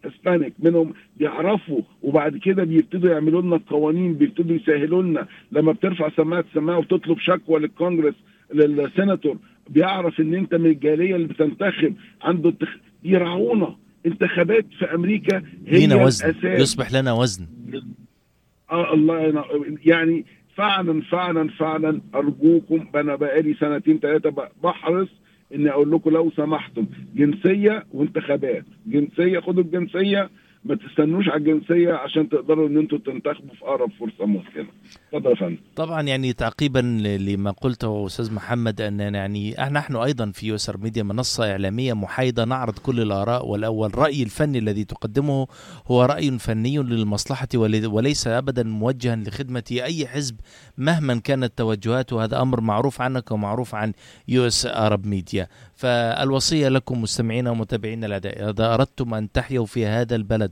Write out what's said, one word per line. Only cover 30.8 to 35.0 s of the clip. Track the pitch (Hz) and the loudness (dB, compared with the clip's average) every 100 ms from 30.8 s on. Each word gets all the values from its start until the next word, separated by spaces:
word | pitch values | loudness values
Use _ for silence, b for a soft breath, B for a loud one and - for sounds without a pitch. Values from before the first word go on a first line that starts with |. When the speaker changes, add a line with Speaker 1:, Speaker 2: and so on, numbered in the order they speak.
| - - 151 175 185 | -2 0 2 2 0
Speaker 1:
على | 156 | 2
الجنسية | 151 156 - 170 170 | 2 0 2 2 4
عشان | 156 135 160 151 | 0 -2 -2 0
تقدروا | 147 139 156 151 | 0 2 2 4
إن | 151 | 2
انتوا | 156 147 | 0 -2
تنتخبوا | 135 127 143 147 139 | -4 -6 -6 -8 -12
في | - | -12
أقرب | - 135 117 - | -4 -2 -2 -4
فرصة | 113 95 | -10 -4
ممكنة. | 104 98 - 78 - - b b | -2 -2 -4 -14 -14 -16 b b